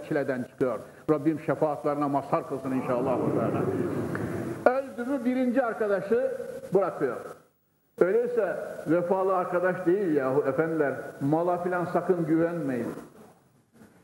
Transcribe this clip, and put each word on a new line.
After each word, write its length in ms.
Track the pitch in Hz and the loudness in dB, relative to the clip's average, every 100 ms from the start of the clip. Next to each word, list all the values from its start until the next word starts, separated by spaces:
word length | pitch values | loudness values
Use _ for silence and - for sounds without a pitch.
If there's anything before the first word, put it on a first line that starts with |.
| - | -2
çileden 360 | 151 135 127 | -2 -2 -4
çıkıyor. 360 | 127 - 131 107 - - - | -4 -2 -2 -2 -8 -8 -2
Rabbim 300 | 151 143 147 | 0 2 -2
şefaatlerine 680 | - 135 156 143 151 143 143 | -2 0 0 0 -2 0 0
mazhar 440 | 139 135 165 160 | 0 0 -2 -2
kılsın 220 | 135 131 | -6 -4
inşallah. 460 | 131 123 123 131 120 - - 113 - - - - - - - - - - - - | -2 0 0 0 0 0 0 0 0 0 -2 -2 -4 -4 -4 -4 -6 -6 0 0
Öldü 440 | 254 269 233 240 | 0 -4 -6 -4
mü 160 | 277 240 | -2 0
birinci 400 | 254 254 233 247 | 0 0 2 0
arkadaşı 640 | 208 214 190 - 233 523 - - - - | 0 0 0 0 0 0 -4 -8 -10 0
bırakıyor. 440 | 190 180 - 135 110 - - _ _ _ _ _ - | 2 2 0 -4 -4 -10 -16 _ _ _ _ _ 2
Öyleyse 580 | 175 220 240 240 185 139 - - - | 4 4 2 0 0 -2 -6 -6 0
vefalı 480 | 170 175 190 190 185 | 2 4 2 4 2
arkadaş 500 | 175 180 180 180 170 | 2 2 2 2 2
değil 300 | 190 196 147 | 2 4 2
yahu 260 | 131 139 | 2 2
efendiler. 520 | 139 131 160 160 139 127 - - | 2 2 0 2 0 0 -8 -2
Mala 360 | 139 156 175 175 | 0 2 2 0
filan 280 | 180 180 170 | 0 -2 0
sakın 400 | 180 175 175 156 | 0 2 0 2
güvenmeyin. 680 | 160 165 170 139 123 104 - - - - - _ _ _ - - _ | 2 2 0 -2 -2 -4 -8 -14 -20 -20 -20 _ _ _ -20 -20 _